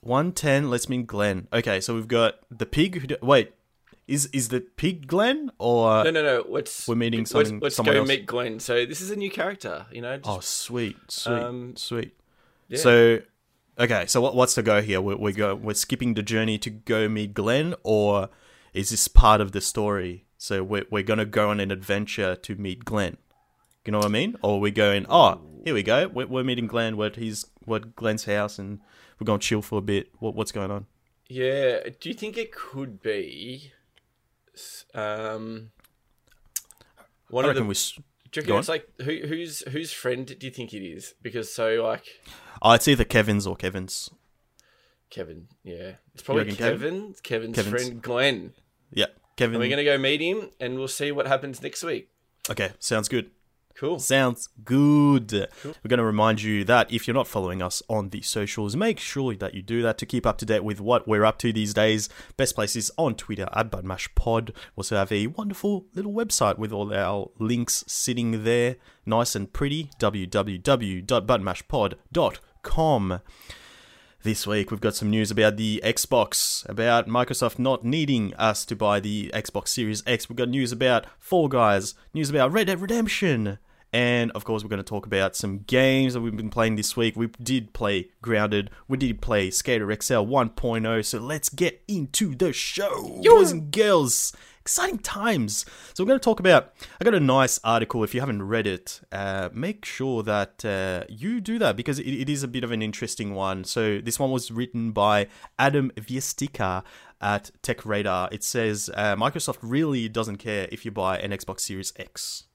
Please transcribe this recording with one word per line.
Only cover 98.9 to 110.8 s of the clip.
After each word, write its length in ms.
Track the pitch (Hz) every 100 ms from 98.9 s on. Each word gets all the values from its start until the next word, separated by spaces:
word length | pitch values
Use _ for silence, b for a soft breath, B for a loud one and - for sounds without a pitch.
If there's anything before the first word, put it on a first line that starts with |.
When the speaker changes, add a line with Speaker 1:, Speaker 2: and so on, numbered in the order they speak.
| - _
Speaker 1:
uh, 380 | 98 98 95 90
make 320 | 110 165 208 -
sure 380 | - 135 120
that, 420 | 107 107 98 _ 113
uh, 380 | 98 95 90 -
you 320 | 110 160 240
do 200 | 196 226
that, 180 | 196 101
because 220 | 120 139
it, 80 | -
it 220 | 135 135
is 120 | 143
a 60 | 139
bit 160 | 123
of 80 | 120
an 100 | 117
interesting 540 | 107 104 110 - 101 98
one. 280 | 95 95
So 380 | 92 - 110 104
this 180 | 110 113
one 120 | 135
was 180 | 131 123
written 420 | 117 123 117 113
by 360 | 107 104 104 101 B B -
Adam 320 | 135 143 131 -
Viestika 880 | 107 127 - - 135 - 95 92 - B B B
at 300 | 104 104 - _
Tech 240 | - 120 107
Radar. 420 | 104 101 92 90
It 120 | 104
says, 460 | - 127 113 104 - -
uh, 200 | 104 101
"Microsoft 440 | 117 160 - 123
really 480 | 113 131 160 131 113
doesn't 280 | 113 110 98
care 300 | 113 104 92
if 120 | 110